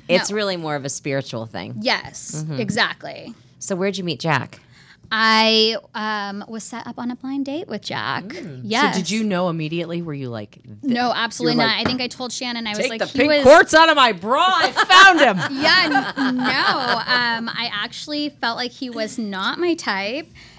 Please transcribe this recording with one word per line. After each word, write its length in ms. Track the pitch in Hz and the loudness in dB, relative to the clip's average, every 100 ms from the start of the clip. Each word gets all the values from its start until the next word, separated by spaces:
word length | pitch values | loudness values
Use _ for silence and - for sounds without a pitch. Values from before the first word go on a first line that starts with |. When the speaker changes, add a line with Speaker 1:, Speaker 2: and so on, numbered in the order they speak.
| - | -2
Speaker 1:
It's 200 | 180 190 | -2 0
Speaker 2:
No. 80 | 208 | -4
Speaker 1:
really 200 | 202 175 | -4 -4
more 160 | 156 | -4
of 100 | 147 | -6
a 40 | 139 | -6
spiritual 560 | - 151 135 - 117 113 | -6 -4 -4 -4 -10 -10
thing. 300 | 92 104 127 | -10 -10 -6
Speaker 2:
Yes, 520 | 240 208 - - - 151 | -2 -2 -4 -14 -12 -10
Speaker 1:
Mm-hmm. 240 | 156 196 | -8 -6
Speaker 2:
exactly. 720 | 202 220 175 - 151 143 190 226 _ - | -4 -2 -2 -4 -14 -16 -18 -20 _ -12
Speaker 1:
So 140 | - 180 | -6 -4
where'd 200 | 196 190 | -4 -4
you 60 | |
meet 140 | 175 139 | -6 -4
Jack? 400 | 165 135 - - _ - - - - | 0 -2 -2 -16 _ -20 -20 -18 -6
Speaker 2:
I, 640 | 220 220 220 220 220 220 226 - | 0 4 4 4 4 2 0 -8
um, 500 | 226 214 214 202 202 220 | -8 -4 -4 -6 -8 -10
was 140 | 220 | -12
set 220 | - 233 240 | -12 -12 -12
up 120 | 233 | -10
on 120 | 240 | -8
a 60 | 247 | -8
blind 280 | 262 277 | -8 -6
date 220 | 269 320 - | -6 -8 -8
with 140 | 208 | -10
Jack. 420 | - 120 107 135 | -8 -6 -4 -6
Speaker 1:
Mm. 360 | 190 349 208 127 | -8 -12 -12 -12
Speaker 2:
Yes. 300 | 123 226 285 | -4 0 2
Speaker 3:
So 60 | 190 | 0
did 100 | 165 | -2
you 120 | 220 | -2
know 240 | 214 180 180 | -2 0 -2
immediately? 540 | 165 156 170 165 170 | -2 -4 -4 -4 -6
Were 120 | 165 | -6
you 160 | 139 127 | -8 -8
like, 220 | 113 107 - | -8 -12 -16
th-, 140 | - 104 | -20 -8
Speaker 2:
No, 280 | 277 240 247 | -4 -2 0
absolutely 440 | 208 226 - 240 240 | -2 -4 -2 0 2
Speaker 3:
you're 60 | 226 | 2
Speaker 2:
not. 80 | 208 | 0
Speaker 3:
like, 80 | 233 | -2
Speaker 2:
I 20 | |
think 120 | 254 | -2
I 60 | 247 | -6
told 260 | - 247 | -8 -10
Shannon, 340 | - 254 233 226 | -8 -8 -6 -6
I 40 | |
was 80 | 214 | -4
Speaker 3:
"Take 120 | - | -4
Speaker 2:
like, 100 | 226 | -2
Speaker 3:
the 60 | 175 | -4
Speaker 2:
he 120 | 269 | 0
Speaker 3:
pink 120 | 294 | 2
Speaker 2:
was 100 | 294 | 6
Speaker 3:
quartz 320 | 262 330 - | 10 10 10
out 140 | 311 330 | 6 6
of 80 | 294 | 6
my 160 | 240 | 4
bra. 320 | 180 202 285 370 | 2 0 2 2
I 240 | 349 370 | 2 0
found 480 | - 415 370 392 330 | 0 6 10 10 10
him." 420 | 254 185 285 269 | 4 4 -2 0
Speaker 2:
<laughs> 0 | |
Yeah, 500 | 311 359 330 294 226 269 | 2 4 4 0 -2 -2
n-, 200 | 254 254 | -2 0
no. 60 | |
Um, 1040 | 247 269 349 320 247 233 - 247 240 226 233 | 0 0 0 0 -2 -2 0 0 0 -2 -4
I 200 | 220 233 | -6 -6
actually 580 | 202 226 - - 294 294 | -6 -8 -10 -8 -6 -6
felt 260 | - 233 233 | -4 -6 -4
like 140 | 247 | -8
he 160 | - 254 | -8 -10
was 260 | 226 214 226 | -6 -8 -6
not 400 | 208 190 214 294 | -6 -4 -4 -2
my 140 | 349 | -2
type. 540 | 330 240 196 202 277 339 - - | -2 -2 -4 -4 -8 -10 -20 -20